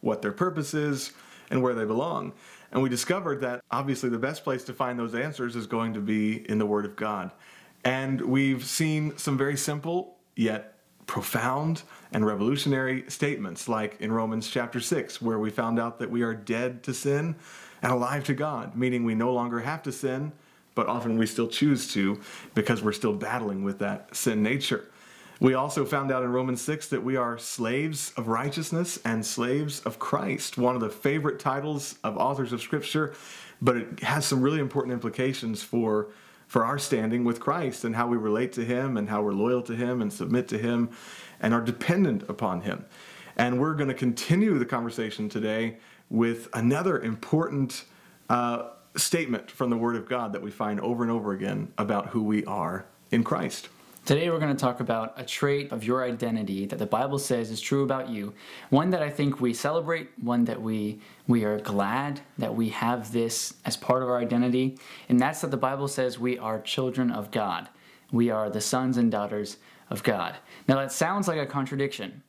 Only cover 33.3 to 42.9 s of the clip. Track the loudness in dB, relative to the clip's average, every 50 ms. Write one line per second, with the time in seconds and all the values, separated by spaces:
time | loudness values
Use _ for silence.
33.3 | -16 -16 -18 -18 -10 2 4 4 4 4 0 -4 -8 -4 0 0 2 2 2 2
34.3 | 2 4 4 4 4 2 0 0 0 -2 0 0 -2 -2 -2 -4 -2 0 0 0
35.3 | 0 -2 -4 -4 -4 -4 -6 -2 0 2 2 4 2 2 0 -2 -8 -20 -20 -20
36.3 | -20 -20 -20 _ 2 4 4 4 2 0 0 2 2 2 2 2 2 2 2 2
37.3 | 2 2 0 0 0 0 0 -4 -4 -4 -4 -2 0 0 2 2 2 2 2 2
38.3 | 2 2 2 0 -2 -4 -2 0 0 0 0 0 0 -2 -2 0 0 0 0 0
39.3 | 2 2 2 4 2 2 0 -2 -4 -2 -2 0 0 0 -2 -2 -2 -4 -2 2
40.3 | 2 2 2 0 -2 -2 0 0 2 2 2 0 -2 -10 -18 -18 -16 -16 -18 -18
41.3 | -10 -2 2 2 4 4 2 0 -4 -2 0 2 4 6 6 4 4 0 -2 -6
42.3 | -6 -2 -2 -2 -2 -2 -2 -4 -4 -4 -6 -16